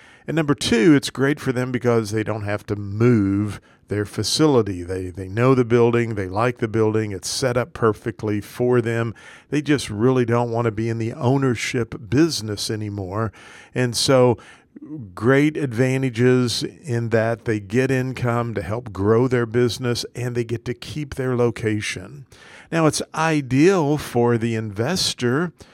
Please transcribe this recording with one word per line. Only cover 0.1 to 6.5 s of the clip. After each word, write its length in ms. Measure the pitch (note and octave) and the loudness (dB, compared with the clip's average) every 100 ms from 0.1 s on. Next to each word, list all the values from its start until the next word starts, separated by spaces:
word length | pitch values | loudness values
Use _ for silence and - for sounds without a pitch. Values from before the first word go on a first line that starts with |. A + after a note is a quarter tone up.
| - - | -14 -6
And 80 | |
number 220 | D3+ D3 C#3+ | -2 0 0
two, 400 | - A#3 G3 C#3+ | 2 4 6 6
it's 140 | - | 4
great 280 | - C3+ D3 | -2 -2 0
for 140 | - | -2
them 180 | B2+ B2+ | -2 -2
because 400 | B2 B2 A#2 G#2+ | 0 2 2 0
they 140 | A2 | -2
don't 180 | G#2+ G#2+ | -4 -4
have 240 | G2+ G#2 - | -4 -6 -4
to 80 | |
move 840 | G#2 G2+ G2+ A#2+ A#2 G2 G2 G#2 G2 - _ _ | -6 -6 2 4 4 4 0 -2 -6 -16 _ _
their 160 | G2+ | -4
facility. 800 | G#2 - G#2 - D#3 C3 G2+ F#2 | -4 -4 -4 2 4 4 2 -4
They, 260 | F2 F#2+ F#2 | -6 -6 -6
they 200 | F2 F#2+ | -10 -8
know 260 | G2 B2+ | 0 4
the 100 | C3 | 4
building, 500 | A#2+ A#2+ A#2+ A#2 A#2 | 4 4 4 2 0
they 140 | A2 F#2 | -4 -4
like 300 | F#2+ B2 | -2 -2